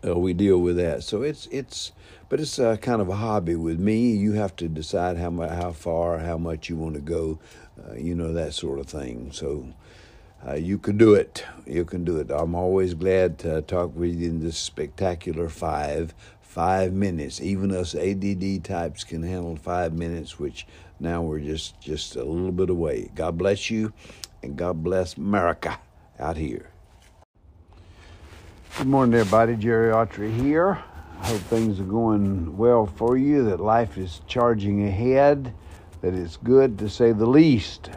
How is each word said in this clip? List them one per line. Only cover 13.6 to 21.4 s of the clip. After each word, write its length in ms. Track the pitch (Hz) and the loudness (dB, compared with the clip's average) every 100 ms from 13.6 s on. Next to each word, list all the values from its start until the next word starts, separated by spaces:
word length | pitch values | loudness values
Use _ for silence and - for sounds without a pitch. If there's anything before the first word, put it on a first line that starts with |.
talk 320 | 76 90 87 | -2 -2 -2
with 200 | 80 87 | -2 -2
you 140 | 85 85 | -2 -2
in 100 | 82 | -2
this 160 | 80 80 | -4 -6
spectacular 920 | - - 73 - 95 87 90 82 82 | -10 -8 -8 -2 -4 -2 -6 -6 -6
five, 680 | 78 82 76 76 76 82 - - - | -6 -4 -2 -2 -4 -6 -10 -20 -20
five 520 | _ - 85 95 95 | _ -2 0 2 0
minutes. 480 | 95 98 82 69 - | 0 -2 -2 -8 -8
Even 300 | 87 98 98 | -4 -2 -2
us 240 | 92 87 | -2 -4
A 200 | 85 90 | -2 -2
D 200 | 98 98 | -2 -2
D 240 | 95 95 95 | -4 -4 -4
types 460 | - 92 85 73 | -4 -6 -6 -8
can 180 | - 82 | -10 -8
handle 340 | 82 92 87 80 | -6 -6 -6 -8
five 360 | - 87 85 | -6 -2 -2
minutes, 460 | 80 85 85 73 - | -4 -6 -6 -10 -10
which 280 | 71 - - - - - | -10 -10 -18 -20 -20 -8
now 240 | 80 85 | -4 -4
we're 180 | 82 76 | -4 -4